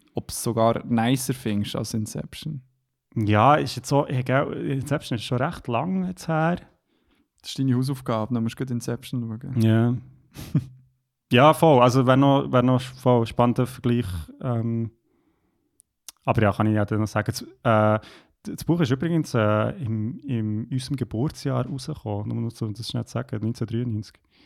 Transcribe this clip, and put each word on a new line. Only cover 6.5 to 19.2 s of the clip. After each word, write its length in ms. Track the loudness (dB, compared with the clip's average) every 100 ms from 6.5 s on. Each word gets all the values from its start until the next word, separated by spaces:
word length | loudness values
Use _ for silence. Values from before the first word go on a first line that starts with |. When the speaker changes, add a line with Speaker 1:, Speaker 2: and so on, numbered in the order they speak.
| -2 -8 _ _ _ _ _ _ _
Speaker 1:
Das 80 | -12
ist 80 | -4
deine 180 | 0 2
Hausaufgabe, 560 | 0 -4 -2 -2 0
dann 120 | -2
musst 160 | -2 -4
du 40 |
gleich 120 | -6 -4
Inception 460 | -4 -8 -6 -6 -6
schauen. 320 | -8 -6 2
Speaker 2:
Ja. 360 | 4 4 4 0
<laughs> 60 | -6 -20 _ -18 -4 -4 -4 -16 _ _ _ _ 2
Ja, 200 | 6 8 8
voll. 260 | 6 8
Also 240 | 6 6 4
wäre 100 | 6
noch, 340 | 6 4 4
wär 100 | 2
noch 180 | 4 2
voll 460 | 0 -2 2 2 2
spannender 400 | 2 2 2 -2
Vergleich. 400 | -2 0 0 0 -6 -10 -10
Ähm, 520 | -4 -2 -2 -4 -6 _ _ _ _ _ _ _ _ _ _ _ -20 -10 -2
aber 180 | 2
ja, 80 | 2
kann 140 | 2 0
ich 80 | 2
ja 100 | 0
dann 140 | -2
noch 80 | -2
sagen. 240 | -2 -4
Das, 100 | -6 -8 -6
äh, 360 | 2 4 4 2 -4 -20 _ _ -14
d-, 60 |
das 100 | -10
Buch 160 | -4 0
ist 100 | 0
übrigens, 420 | 0 0 -2